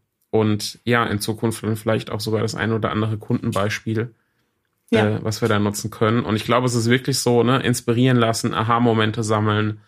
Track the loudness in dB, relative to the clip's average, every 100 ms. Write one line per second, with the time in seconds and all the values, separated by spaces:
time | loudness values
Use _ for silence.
0 | _ _ _ 0 2 0 -4 -8 0 0
1 | 0 -2 -4 -4 -4 -4 -4 -4 -2 -2
2 | -2 -6 -4 -2 -2 -2 -2 -2 -2 -2
3 | -2 -4 -4 -4 -2 -2 -2 -4 -6 -4
4 | -6 _ _ _ _ _ _ _ -2 0
5 | 2 0 -4 -2 0 2 0 -2 -6 -2
6 | 0 0 0 -2 2 2 2 0 2 2
7 | 0 -2 2 2 4 2 2 0 0 2
8 | 4 4 2 0 -2 -2 0 2 4 4
9 | 2 0 0 0 2 2 0 -4